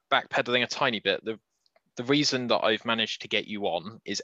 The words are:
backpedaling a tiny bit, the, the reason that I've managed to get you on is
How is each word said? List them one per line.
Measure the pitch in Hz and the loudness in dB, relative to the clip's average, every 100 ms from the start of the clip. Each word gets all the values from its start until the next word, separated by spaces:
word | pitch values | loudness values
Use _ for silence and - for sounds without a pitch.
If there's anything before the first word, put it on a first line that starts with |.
| _ | _
backpedaling | 131 - 147 120 123 | 0 0 -2 0 0
a | 120 | 0
tiny | - 139 107 | 0 0 2
bit, | 98 92 107 | 0 0 -2
the, | 110 _ _ _ _ _ - | -8 _ _ _ _ _ -6
the | |
reason | 123 147 143 131 123 | 2 2 4 0 2
that | 107 | 2
I've | 110 107 123 | 2 0 0
managed | 113 107 - | 0 -2 -4
to | 107 | -4
get | 107 - | -4 -2
you | 104 | -4
on | 98 85 87 113 - | -2 -4 -6 -12 -8
is | 101 | -6